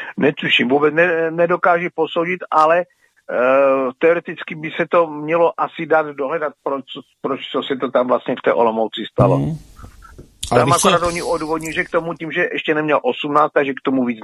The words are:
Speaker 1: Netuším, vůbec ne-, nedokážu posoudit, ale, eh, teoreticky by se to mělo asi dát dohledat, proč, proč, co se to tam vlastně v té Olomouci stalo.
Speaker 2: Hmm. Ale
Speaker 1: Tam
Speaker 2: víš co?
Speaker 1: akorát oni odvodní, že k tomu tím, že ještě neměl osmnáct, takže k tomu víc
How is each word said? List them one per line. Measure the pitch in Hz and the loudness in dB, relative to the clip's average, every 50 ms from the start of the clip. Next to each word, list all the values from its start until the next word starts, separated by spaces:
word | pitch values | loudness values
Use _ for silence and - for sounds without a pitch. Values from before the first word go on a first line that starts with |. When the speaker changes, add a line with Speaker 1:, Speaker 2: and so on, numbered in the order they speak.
| - - - - | -14 -12 -6 -2
Speaker 1:
Netuším, | 131 139 156 - - - - - 117 120 | 0 0 0 -2 -2 0 0 0 2 2
vůbec | 135 143 147 151 151 | 2 2 2 2 2
ne-, | 160 175 180 165 165 165 165 | 2 0 2 2 0 -2 -2
nedokážu | 160 165 175 170 180 170 - 190 175 170 175 165 - | 0 0 0 0 0 2 2 2 2 2 0 -4 -4
posoudit, | - 160 156 - 175 165 175 185 180 - - | -4 -4 -2 -2 -2 -2 -2 -4 -6 -6 -2
ale, | - 156 156 156 165 175 | 2 4 4 4 4 2
eh, | 175 175 _ _ _ _ _ _ _ - - 107 123 127 131 135 139 135 135 135 135 127 127 - | 0 -2 _ _ _ _ _ _ _ -6 -2 0 2 4 4 4 4 4 4 2 0 -2 -2 2
teoreticky | - 165 170 170 160 - 175 - - - 180 | 2 2 2 2 -2 -8 -12 -12 -10 -12 -12
by | 156 156 156 - | -10 -10 -8 -4
se | - 170 156 | -4 -4 0
to | - 175 170 | 2 2 2
mělo | 156 151 147 151 151 165 170 170 160 - - | 2 -2 -8 -4 -2 0 2 2 2 2 0
asi | 156 143 - - 170 | -6 -6 -6 -6 -2
dát | 147 165 156 156 | 0 2 2 2
dohledat, | 147 143 139 139 131 160 165 151 143 - _ - | 0 -4 -6 -6 -4 -4 -4 -4 -6 -8 _ -6
proč, | 156 139 139 127 - - 139 127 _ _ _ | -6 -6 -6 -8 -10 -16 -18 -18 _ _ _
proč, | - 131 131 127 - - - | -6 -6 -6 -6 -6 -6 -6
co | 135 117 | -4 -4
se | - 139 127 | -4 -4 -4
to | 139 127 | -4 -2
tam | - 123 123 123 | 0 0 2 2
vlastně | 123 117 - - 127 - | 0 0 0 -4 -6 -2
v | - | 0
té | 139 - | 0 2
Olomouci | 76 117 113 110 113 113 104 - 117 107 - _ | 4 2 2 2 0 -2 -4 -4 -8 -10 -6 _
stalo. | - 107 95 92 | 2 2 4 4
Speaker 2:
Hmm. | 139 143 147 160 151 - - - - - - - - - - - - - - _ _ - - | 2 0 -2 -6 -8 -12 -16 -20 -20 -20 -20 -20 -20 -20 -20 -20 -20 -20 -20 _ _ -4 0
Ale | 120 123 | 2 2
Speaker 1:
Tam | 147 135 | 4 4
Speaker 2:
víš | 170 | 2
co? | 170 - 196 | 4 4 4
Speaker 1:
akorát | 190 170 170 | 2 2 2
oni | 175 170 175 131 | 0 -2 -2 -4
odvodní, | 123 170 156 156 151 160 160 160 160 151 | -2 -4 -2 -2 -4 -4 -4 -4 -6 -6
že | 175 175 | -6 -4
k | - | -2
tomu | - 170 160 165 160 | -2 -2 -2 -4 -6
tím, | - 165 156 135 | -8 -8 -6 -2
že | 175 175 - - | -2 -2 -2 -2
ještě | 143 - - 156 | -4 -2 -2 0
neměl | 151 156 151 147 127 - | 0 2 2 2 2 2
osmnáct, | 123 117 - - 147 143 151 151 147 - | 0 -2 -2 -2 0 2 2 2 2 2
takže | 156 143 139 135 | 0 0 0 -2
k | - - | -6 -4
tomu | 147 131 135 127 | -2 0 0 0
víc | 120 120 110 | 0 -2 -4